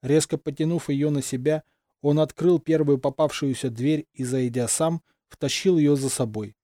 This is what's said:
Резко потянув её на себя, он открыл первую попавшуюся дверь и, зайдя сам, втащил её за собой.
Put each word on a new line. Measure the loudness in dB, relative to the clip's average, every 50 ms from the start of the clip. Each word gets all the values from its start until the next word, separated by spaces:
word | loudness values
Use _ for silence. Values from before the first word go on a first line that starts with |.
Резко | 0 2 2 2 2 0 -4
потянув | -6 _ -8 -6 -2 -2 -2 -2 -2 -2 -2
её | -2 0 0 0
на | 0 -2
себя, | -4 -4 -6 -2 0 0 -2 -2 -4 _ _ _ _ _ _ _
он | 0 0 2 2
открыл | 2 0 -2 0 2 4 4 2
первую | 2 0 0 2 4 2 2
попавшуюся | 2 2 -4 0 0 0 0 0 -2 -2 -2 -2 -2 -4 -6
дверь | -4 -2 0 0 0 0 -2 _ _
и, | -6 -4
зайдя | -2 -2 0 -2 -2 -2 -2 -2
сам, | -2 -2 0 0 0 -2 -4 _ _ _ _ _ _
втащил | -12 _ -4 -4 -4 0 2 2 4
её | 4 4 4 4
за | 2 0 -4
собой. | -2 -2 -4 -4 -4 -8 -10 -10 -14 _